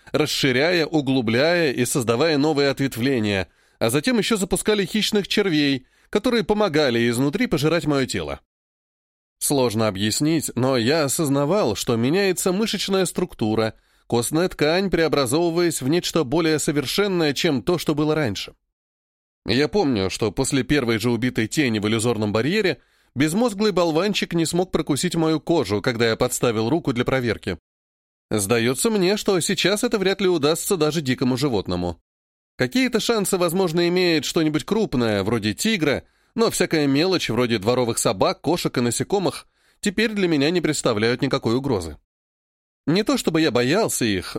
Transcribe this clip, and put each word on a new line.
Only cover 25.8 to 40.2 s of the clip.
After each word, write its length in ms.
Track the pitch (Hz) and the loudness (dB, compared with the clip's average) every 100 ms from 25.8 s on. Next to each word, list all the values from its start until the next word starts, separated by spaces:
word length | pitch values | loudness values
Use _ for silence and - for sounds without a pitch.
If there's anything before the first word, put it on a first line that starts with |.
когда 280 | 113 117 117 | -2 0 0
я 60 | 110 | 2
подставил 520 | 127 - 127 110 113 | 0 0 0 0 0
руку 220 | 160 151 | 0 -2
для 140 | 120 123 | -2 0
проверки. 520 | 131 120 98 - 87 _ _ _ _ _ _ _ | 0 -2 -4 -4 -8 _ _ _ _ _ _ _
Сдается 600 | 110 98 117 113 131 233 | -4 0 0 0 0 0
мне, 260 | 214 180 208 | 2 2 0
что 240 | - 190 | 0 0
сейчас 440 | - 185 170 208 | 0 0 0 0
это 140 | 240 220 | 0 0
вряд 240 | 190 196 | 0 0
ли 60 | 185 | 2
удастся 480 | 180 143 170 - 196 | 2 2 0 -2 0
даже 260 | 151 151 | 0 0
дикому 360 | 139 123 127 127 | -2 0 0 0
животному. 640 | 143 110 90 90 90 85 _ _ _ _ _ - | 0 -2 -2 -2 -4 -6 _ _ _ _ _ -4
Какие-то 420 | 123 247 262 233 | -2 0 0 0
шансы, 380 | - 233 190 190 | 0 0 0 0
возможно, 500 | 175 170 185 160 175 | 0 0 0 2 2
имеет 380 | 180 180 160 - | 2 2 0 0
что-нибудь 400 | - 156 151 - | -2 0 -2 -2
крупное, 580 | 208 202 131 117 104 | -2 0 0 0 0
вроде 300 | 95 117 104 | 0 0 -2
тигра, 500 | 101 220 220 151 110 - _ _ | -2 -2 0 0 -2 -6 _ _
но 160 | - 226 | 0 0
всякая 380 | - 180 160 143 | 2 0 2 2
мелочь, 420 | 135 180 175 - | 2 2 0 0
вроде 300 | 113 123 113 | 0 0 0
дворовых 400 | 101 123 120 117 | 0 0 0 0
собак, 420 | - 101 151 190 | -2 2 0 0
кошек 340 | - 165 156 131 | -2 -2 -2 -2
и 40 | |
насекомых, 640 | 120 - 156 202 170 - - _ _ _ | -2 -2 -2 0 -2 -4 -12 _ _ _
теперь 320 | 202 185 226 | -4 -2 -2
для 140 | 208 | 0